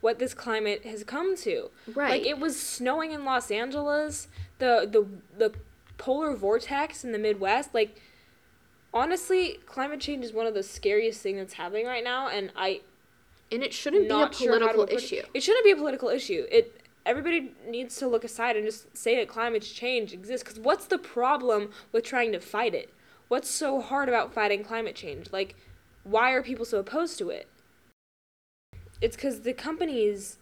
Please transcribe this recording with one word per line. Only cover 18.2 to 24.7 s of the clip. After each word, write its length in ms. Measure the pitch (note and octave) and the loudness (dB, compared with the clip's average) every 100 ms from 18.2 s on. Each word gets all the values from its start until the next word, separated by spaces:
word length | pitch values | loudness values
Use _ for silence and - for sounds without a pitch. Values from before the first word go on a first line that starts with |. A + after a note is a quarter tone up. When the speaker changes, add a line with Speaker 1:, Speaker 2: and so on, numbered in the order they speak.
Speaker 1:
aside 320 | A3+ - A#3 A3 | -2 -4 0 0
and 80 | |
just 320 | G#3+ G#3+ - - | 0 -6 -12 -6
say 200 | - B3 | 2 2
that 120 | A3 | 2
climate 340 | A3+ A#3 A3+ | -2 -2 -2
change 500 | G#3 - A#3+ B3+ G#3+ | -4 -6 -2 -2 -2
exists, 340 | F3+ F#3+ B3+ - | -8 -8 -8 -8
'cause 100 | G#3+ | -4
what's 280 | A3+ - - | 2 2 2
the 120 | F4+ | -4
problem 720 | - - B3 C#4+ B3+ G#3+ G#3 - - | -2 0 2 2 2 2 0 -10 -2
with 120 | A3+ | -2
trying 280 | A3+ B3+ A#3 | 0 0 0
to 80 | F#3+ | -2
fight 340 | - G#3 A#3 | -4 -2 0
it? 140 | E3+ - _ _ - _ | -2 -8 _ _ -20 _
What's 200 | B3 - | -2 0
so 300 | - D4 C4+ | -2 0 -2
hard 280 | A#3 C4+ C4+ | 0 0 2
about 240 | A#3+ - | 2 0
fighting 320 | A3+ G#3 G3+ | 0 2 2
climate 300 | G#3 | -2